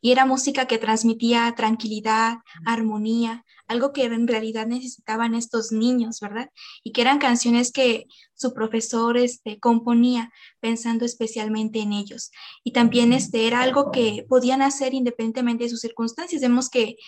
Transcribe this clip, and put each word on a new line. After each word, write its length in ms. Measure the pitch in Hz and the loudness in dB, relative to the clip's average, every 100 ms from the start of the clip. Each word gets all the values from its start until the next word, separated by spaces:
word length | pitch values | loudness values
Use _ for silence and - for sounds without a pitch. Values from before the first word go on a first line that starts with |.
Y 120 | 233 | 4
era 140 | 254 262 | 4 4
música 400 | 262 285 269 254 | 2 0 -2 -2
que 120 | 226 | -2
transmitía 720 | 214 220 226 226 233 233 233 233 | 0 2 2 2 2 2 2 0
tranquilidad, 800 | 226 220 220 214 220 220 226 233 _ 170 | -2 -2 -4 -6 0 2 0 -2 _ -10
armonía, 800 | 165 226 220 214 214 233 226 233 _ _ _ | -4 -2 -2 -2 -2 0 -2 -4 _ _ _
algo 240 | 233 277 | -2 -2
que 120 | 285 | 0
en 240 | 247 226 233 | -2 0 0
realidad 380 | 220 220 220 220 | 0 -2 -6 -4
necesitaban 680 | 240 254 - - 220 233 | -6 -8 -14 -6 -2 -2
estos 380 | 226 233 233 220 | -2 -2 -4 -2
niños, 480 | 220 233 254 226 226 | 0 2 2 -2 -6
¿verdad? 300 | 202 208 277 - - - | -10 -10 -12 -16 -20 -16
Y 80 | - | -8
que 80 | - | 0
eran 180 | 240 285 | 2 4
canciones 540 | 285 240 240 233 247 | 2 2 4 2 2
que 340 | - 254 220 - - _ | 2 2 0 -6 -20 _
su 180 | _ 254 | _ -6
profesor, 640 | 247 220 226 220 233 233 240 | -4 -4 -2 -2 -2 2 2
este, 440 | 247 - - 214 | 2 -2 -12 -2
componía 680 | 240 233 226 233 240 247 233 _ - _ | 2 2 2 4 4 2 -4 _ -20 _
pensando 440 | 226 226 233 226 | -4 -4 -2 -2
especialmente 760 | 240 - 220 226 214 220 220 220 | -2 -4 -6 -4 -4 -2 -2 -4
en 120 | 208 | -4
ellos. 400 | 208 202 - - - - - | -4 -6 -12 -16 -16 -20 -12
Y 80 | - | -2
también, 400 | 240 233 240 240 | 2 4 6 4
este, 340 | 254 - 226 226 | 4 0 0 0
era 160 | 240 | 2
algo 280 | 254 262 277 | 2 2 0
que 360 | 262 226 208 - | 0 0 -2 2
podían 340 | 254 247 262 | 2 4 2
hacer 320 | 269 277 262 | 0 0 -2
independientemente 720 | 269 247 240 226 226 240 233 | 0 -2 -2 -4 -2 -2 -2
de 60 | 240 | -4
sus 100 | 233 | -6
circunstancias. 600 | 226 - 226 233 349 320 | -8 -6 -6 -6 -8 -2
Vemos 260 | 247 240 254 | 2 2 2
que, 280 | 254 220 - | 0 -2 -4